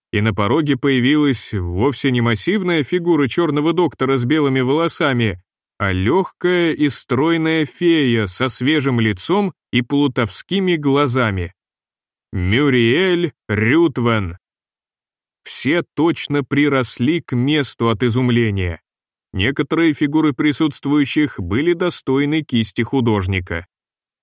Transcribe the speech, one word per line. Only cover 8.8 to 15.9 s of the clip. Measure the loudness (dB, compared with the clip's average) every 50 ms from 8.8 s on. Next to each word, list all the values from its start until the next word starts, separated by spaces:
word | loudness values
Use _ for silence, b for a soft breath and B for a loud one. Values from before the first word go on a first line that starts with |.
| 0 0 0 2
лицом | 2 0 0 -2 -2 -2 0 0 0 -2 -4 _ _ _ -2
и | -2 0
плутовскими | 0 0 0 0 0 0 0 -2 -2 -4 -10 -8 -4 -2 0 0 0 0
глазами. | 0 0 0 2 2 2 0 0 0 0 0 0 -2 -4 -6 -10 _ _ _ _ _ _ _ _ _ _ _ _ _ _ _ -6
Мюриэль | -4 -2 0 0 2 2 2 4 4 4 4 2 2 2 0 0 0 -2 -4 -6 _ _ -4
Рютвен. | -2 0 2 2 2 2 2 2 0 0 0 0 0 0 -2 -4 -8 -12 _ _ _ _ _ _ _ _ _ _ _ _ _ _ _ _ _ _ _ _ _
Все | -12 -12 -6 -2 0 0 0 -2 -4